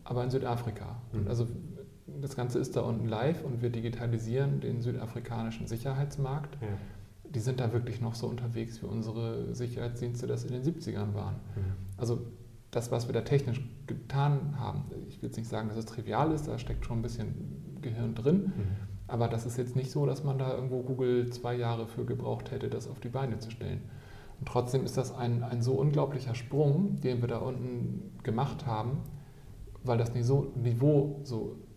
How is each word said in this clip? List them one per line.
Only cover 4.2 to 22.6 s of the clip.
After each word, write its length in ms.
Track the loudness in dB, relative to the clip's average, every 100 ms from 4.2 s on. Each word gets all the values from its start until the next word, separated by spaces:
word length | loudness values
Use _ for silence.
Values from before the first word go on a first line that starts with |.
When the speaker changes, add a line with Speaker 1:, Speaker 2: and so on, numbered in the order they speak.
| 0 2 2 2
Speaker 1:
den 220 | 0 -2
südafrikanischen 880 | -2 -2 -4 -6 -6 -4 -4 -4 -4
Sicherheitsmarkt. 880 | -4 -2 0 -2 0 0 0 -4 -6
Speaker 2:
Ja. 60 | -4 -4 -6 -12 -16 -16 -6
Speaker 1:
Die 60 | -2
sind 200 | 0 2
da 140 | 2
wirklich 280 | 2 0 -2
noch 140 | -2 -2
so 120 | -2
unterwegs, 540 | -2 -2 -2 -4 -4
wie 40 | -4
unsere 680 | -2 -2 -2 -2 -2 -2 -2
Sicherheitsdienste 720 | -2 -2 -4 -2 -2 -2 -2
das 160 | -2
in 80 | -2
den 120 | 0
siebzigern 500 | 0 0 -4 -2 0 0
waren. 200 | -2 -4 -6 -2
Speaker 2:
Mhm. 60 | -2 -2 -6 -4
Speaker 1:
Also 220 | 0 0 -2 -12 -16 -18 -4
das, 220 | -2 0
was 160 | 0 2
wir 60 |
da 80 | 0
technisch 400 | 6 4 4 -2 -4 -8 -6
getan 680 | -6 0 4 6 4 2 0
haben, 260 | -2 -2 -4 -6 -10
ich 120 | -6
will 80 | -6
jetzt 80 | -4
nicht 120 | -2
sagen, 200 | -2 0
dass 80 | -2
es 80 | -4
trivial 460 | -6 0 2 4
ist, 160 | 2 0
da 100 | -4
steckt 280 | -2 -2 0
schon 140 | 0
ein 20 |
bisschen 320 | 0 -2 -2 -4 -6 -8 -10 -8
Gehirn 320 | -6 -2 -2 2
drin. 380 | 4 6 4 0
Speaker 2:
Mhm. 80 | 0 0 -4 -8 -4
Speaker 1:
Aber 160 | 2 2
das 180 | 2 -2
ist 120 | -2
jetzt 180 | 0 0
nicht 160 | 0
so, 140 | 2 2
dass 180 | 2
man 140 | 0 0
da 140 | 2
irgendwo 300 | 0 0 -2
Google 460 | 0 2 4 4 2
zwei 220 | -2 -2 0
Jahre 300 | 0 0 -2
für 200 | -2 -2
gebraucht 460 | 0 0 -2 -2
hätte, 180 | -2